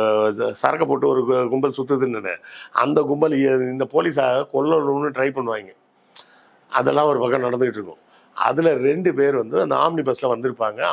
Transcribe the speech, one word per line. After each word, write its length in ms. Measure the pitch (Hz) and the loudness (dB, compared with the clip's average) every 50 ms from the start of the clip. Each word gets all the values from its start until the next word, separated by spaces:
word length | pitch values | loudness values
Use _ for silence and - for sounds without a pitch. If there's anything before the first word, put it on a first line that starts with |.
| 110 110 107 107 107 107 104 | 2 2 2 2 2 0 0
ச-, 140 | 107 117 113 | -2 -4 -4
சரக்கு 360 | 104 - - 135 147 160 160 | -2 0 0 0 0 0 0
போட்டு 200 | 135 139 135 143 | 0 0 0 2
ஒரு 140 | 139 131 131 | 2 2 2
கு-, 280 | 120 123 127 127 127 117 | 2 2 2 0 0 0
கும்பல் 240 | 127 135 139 139 131 | 0 0 0 -2 -2
சுத்துதுன்னு, 580 | 135 131 131 139 131 131 123 113 107 98 92 85 - - - - - - - | -4 -2 -2 0 0 0 0 -2 -4 -6 -8 -8 -10 -12 -18 -20 -20 -16 -6
அந்த 300 | - - 123 139 156 156 | -2 -2 0 2 2 2
கும்பல் 300 | 143 135 147 147 160 156 | 0 0 0 0 0 2
இ-, 400 | 147 135 139 135 131 127 127 127 | 2 2 2 2 2 2 0 -2
இந்த 160 | 127 131 131 123 | -2 -4 -4 -2
போலீஸை 560 | 143 160 170 170 139 143 131 127 127 135 147 - - | 0 0 0 0 0 0 0 2 0 0 -2 -2 -2
கொல்லணும்னு 580 | 135 139 156 165 156 143 139 139 139 143 143 | -2 0 2 2 2 2 0 0 -2 -2 -4
ட்ரை 200 | 123 127 135 139 131 | -2 -2 -2 -2 -2
பண்ணுவாங்க. 420 | 135 120 117 110 107 98 92 - _ _ _ _ _ _ _ - - - _ _ _ _ _ _ _ _ _ | -2 -4 -4 -6 -6 -8 -14 -20 _ _ _ _ _ _ _ -20 -20 -20 _ _ _ _ _ _ _ _ _
அதெல்லாம் 360 | - 131 123 139 139 147 151 | -2 0 2 2 2 2 2
ஒரு 140 | 151 143 123 | 2 2 2
பக்கம் 240 | 123 120 131 131 123 | 2 0 0 0 0
நடந்துகிட்டு 360 | 123 123 123 131 120 107 107 | -2 0 0 0 0 -2 -4
இருக்கும். 180 | 98 85 80 - _ _ _ _ _ _ - | -10 -12 -14 -20 _ _ _ _ _ _ -4
அதுல 400 | - 98 120 131 156 165 165 147 | -2 0 0 2 2 4 4 2
ரெண்டு 400 | 123 127 139 151 180 180 185 139 | 4 2 0 0 2 0 0 2
பேர் 240 | 135 139 143 143 | 2 2 2 2
வந்து 240 | 123 110 113 143 185 | 0 -2 -2 0 0
அந்த 140 | 180 147 135 | 0 2 2
ஆம்னி 300 | 131 147 165 165 156 139 | 2 2 2 0 0 -2
பஸ்ல 160 | 135 120 - | -2 -2 -2
வந்திருப்பாங்க. 580 | 139 127 117 113 127 127 113 117 113 107 104 120 156 175 | -2 -2 -2 -2 -2 -4 -4 -4 -4 -4 -2 -2 -2 0